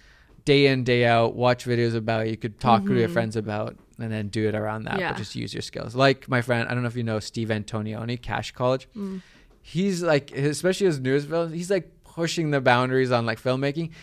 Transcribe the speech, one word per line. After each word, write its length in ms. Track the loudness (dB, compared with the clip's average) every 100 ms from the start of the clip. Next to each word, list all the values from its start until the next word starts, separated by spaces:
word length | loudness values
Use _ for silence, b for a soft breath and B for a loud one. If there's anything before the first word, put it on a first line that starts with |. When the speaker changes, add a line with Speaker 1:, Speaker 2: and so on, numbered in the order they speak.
| b b b b 2
Speaker 1:
day 220 | 6 6
in, 160 | 4
day 220 | 2 4 6
out, 300 | 4 4 2
watch 300 | 2 2 0
videos 280 | 0 2
about, 340 | 0 -2 -2 -2
you 100 | -4
could 220 | -6 -2
talk 240 | 4 4 4
to 100 | 2
your 80 |
Speaker 2:
Mm-hmm. 100 | 2
Speaker 1:
friends 220 | 0 -2 -4
about, 400 | -4 -4 -6 -8 _ -12
and 120 | -6
then 180 | -6 -4
do 180 | -2 0
it 80 | 0
around 280 | -4 -6 -4
that, 120 | -4
Speaker 2:
Yeah. 120 | -4
Speaker 1:
but 60 | -4
just 160 | -8 -8
use 180 | -8
your 80 | -8
skills." 340 | -10 -10 -6 2
Like 320 | 4 2 0
my 140 | -2
friend, 260 | 0 -2 0
I 60 |
don't 80 | -2
know 60 | -4
if 80 | -4
you 80 |
know 160 | -2 -4
Steve 300 | -4 -6 -4
Antonioni, 720 | -4 -4 -6 -6 -6 -6 -8
Cash 340 | -6 -6 -6
College. 340 | -2 0 0 -4 -12
Speaker 2:
Mm. 240 | -10 -10 B B B _
Speaker 1:
He's, 400 | -8 -2 -2 0
like, 300 | 2 2 0
especially 560 | -2 -2 0 0 2 2
his 120 | 2
newest 280 | 0 0 0
film, 240 | -2 -2
he's, 160 | -6 -2
like, 220 | -2 -2 -12
pushing 460 | -16 -6 -4 -2 0
the 120 | 2
boundaries 500 | 4 4 4 2 2
on, 160 | 2 0
like, 120 | -2
filmmaking, 520 | -2 0 -2 -4 -6 B